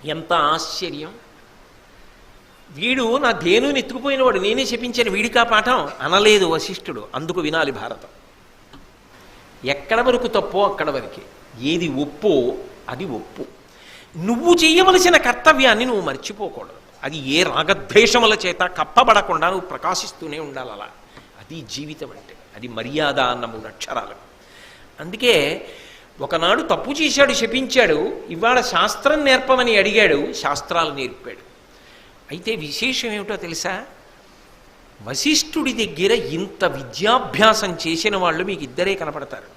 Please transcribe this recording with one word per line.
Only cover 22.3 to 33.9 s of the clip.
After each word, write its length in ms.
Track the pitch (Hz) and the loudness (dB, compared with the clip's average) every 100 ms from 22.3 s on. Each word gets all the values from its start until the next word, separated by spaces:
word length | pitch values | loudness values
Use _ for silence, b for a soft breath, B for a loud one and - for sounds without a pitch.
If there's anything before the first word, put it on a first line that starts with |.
| - - 110 | -20 -20 -16
అది 120 | 120 | -12
మర్యాద 520 | 110 123 147 147 135 | -8 -6 -2 0 2
అన్న 240 | 127 123 | 0 0
మూడు 220 | 117 110 110 | -6 -10 -14
అక్షరాలు. 480 | - - 123 104 - - - B B B B B - | -14 -8 -8 -8 -18 -20 -20 B B B B B -16
అందుకే 680 | 156 208 247 185 143 185 B B B B B - | -14 -2 2 4 2 -4 B B B B B -12
ఒకనాడు 420 | 135 165 170 240 | -4 0 2 2
తప్పు 280 | - 160 233 | 2 -2 -2
చేశాడు, 420 | 294 302 277 277 | -2 0 4 2
శపించాడు, 880 | 240 226 247 262 262 208 151 202 - - | 2 0 -2 0 2 4 2 0 -6 -10
ఇవాళ 300 | 170 226 247 | -2 2 2
శాస్త్రం 640 | - 180 208 - 277 302 | 2 0 0 0 0 2
నేర్పమని 520 | 277 262 262 262 240 214 | 4 2 4 2 4 2
అడిగాడు, 560 | 196 208 196 143 - | 4 4 4 4 0
శాస్త్రాలు 580 | - 143 143 - 170 156 | -4 -4 -4 -2 -2 -2
నేర్పాడు. 640 | 139 127 - 120 101 - - _ B B B B B - | -4 -8 -10 -16 -16 -20 -20 _ B B B B B -16
అయితే 260 | 160 220 208 | -8 -6 -6
విశేషం 520 | 151 - 247 247 240 | -6 -4 -4 -4 -4
ఏమిటో 280 | 208 196 202 | -6 -8 -8
తెలుసా? 480 | 170 160 180 190 262 | -8 -6 -6 -6 -12